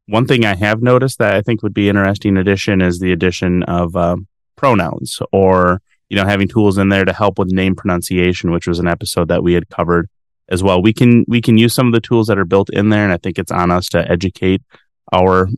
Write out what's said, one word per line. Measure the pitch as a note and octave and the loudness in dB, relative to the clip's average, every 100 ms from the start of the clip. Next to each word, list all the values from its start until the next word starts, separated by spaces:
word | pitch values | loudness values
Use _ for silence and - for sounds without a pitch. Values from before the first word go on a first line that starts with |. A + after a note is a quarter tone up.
| - | -4
One | G#2+ C3 | -2 0
thing | B2+ A2 | 2 0
I | F2+ | 0
have | G#2 A2 | -2 0
noticed | B2 B2 C3 - | 2 2 0 -2
that | G#2+ G2+ | 0 0
I | |
think | A2 A2+ | -2 -4
would | G#2 | -4
be | G2 G2+ | 0 0
interesting | G2+ G2 G2+ G#2 F#2+ | 2 0 0 0 0
addition | F#2+ F#2+ - F#2+ | 2 0 0 0
is | F2+ F2 | 0 0
the | F#2 | -2
addition | F2 F2+ - F#2 F2+ | 0 -2 -2 -2 -2
of, | - F2 E2+ F2+ | -2 -2 -2 -2
uh, | F2 F2 G2 _ _ _ | -2 -2 -8 _ _ _
pronouns | C#3 G#2 E2+ - - - - | 0 0 -2 -6 -10 -10 -2
or, | G2 F#2+ F#2 F2+ F#2 - _ - | 2 4 4 2 0 -6 _ -6
you | G2+ | -2
know, | G2 | 0
having | G2+ F#2+ | 0 0
tools | A2+ G#2 G2 | 0 0 0
in | G2 | 0
there | G2 F#2 | 2 0
to | |
help | F2+ G#2 F#2+ | 0 -2 -2
with | F#2 | -2
name | F#2 F#2+ F2+ | -2 -2 -2
pronunciation, | F#2+ F2+ - F2+ F2+ F2+ F2 | -4 -4 -4 -2 0 0 -2
which | E2+ F2+ | -2 -2
was | E2+ | -2
an | E2+ | -2
episode | F2 - - E2 | -4 -4 -4 -2
that | F2 | 0
we | F2 | 0
had | F2 - | 0 -2
covered | - E2+ F2 - _ _ _ - | -4 -2 -2 -2 _ _ _ -8
as | F#2 | -2
well. | G2 F2+ | 0 2
We | G#2 | 2
can, | - B2 A#2 - | 2 4 4 2
we | A#2+ | 0
can | A#2 A2 | 2 4
use | A#2 | 4
some | - B2 | 2 0
of | |
the | A#2 | 0
tools | - A#2 G#2+ | 0 0 0
that | G2 | 0
are | F2 | 0
built | G2 G2 | 0 0
in | - G#2+ | 0 0
there, | G#2+ | 2
and | G#2 | 0
I | F2 | -2
think | F#2+ E2+ | -4 -8
it's | F2+ | -4
on | F2+ F2 | -2 0
us | F2+ - | 0 -2
to | F2 - | -2 -2
educate | F2 F#2 - F#2 F#2+ - - _ _ _ | -2 -4 -4 -2 -2 -4 -20 _ _ _
our, | F#2 F#2 F#2 F#2+ | 0 2 2 0